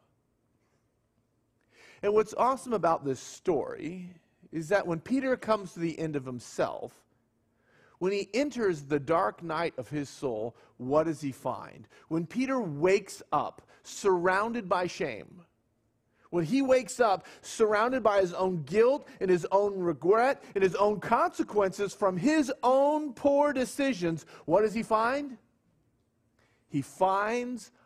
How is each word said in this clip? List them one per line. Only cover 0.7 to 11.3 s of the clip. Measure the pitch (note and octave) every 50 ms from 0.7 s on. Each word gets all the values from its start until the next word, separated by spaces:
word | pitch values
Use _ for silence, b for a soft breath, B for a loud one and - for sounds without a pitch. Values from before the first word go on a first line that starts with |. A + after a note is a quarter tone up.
| _ _ _ _ _ _ _ _ _ _ _ _ _ _ _ _ _ _ b b b b b b b b
And | b G3+ G#3
what's | G#3+ G#3+ G#3 -
awesome | - G#3+ B3 C4+ B3+ - B3+ A#3
about | G3+ E3 E3+ E3 - -
this | C#3 C3 B2
story | - - - - _ - E3+ C3 G2+ - C2+ - - D3 F3+ F#3 F3+ F3+ F3+ E3 _ _ _ _ _ -
is | - D#3+ D#3+
that | D3+ G3+ G3 -
when | F3 E3 E3
Peter | - - B3 C4+ C4 C4 B3+
comes | A#3+ - G#3+ A3 G#3 G3 E3+
to | - E3+
the | E3 E3+ D#3
end | - E3 D#3 D3
of | C#3+ B2+
himself, | B2+ B2+ A#2+ - - - - D#3 G#2 - - - A#2+ - _ _ _ _ _ _ _ _ _ _ _ b b b b b b b b b b
when | F3 F#3+
he | G3+ G3+ G3 - -
enters | B3 C#4+ D4+ A#3+ A#3+ A3+ G3 F3 D3 C#3+
the | C3+ D3+ D3
dark | C#3 C3 E3 E3+ G3 G#3+ G3 -
night | E3+ E3 D#3 D#3 E3+ D#3 -
of | - B2
his | - D3 D3+ C#3+ -
soul, | - - - C3 A#2 G#2+ G#2+ A#2+ b b b b b
what | _ B2 B2+ C#3+ D3+ D#3+
does | E3 D#3 C3+
he | D3+ C#3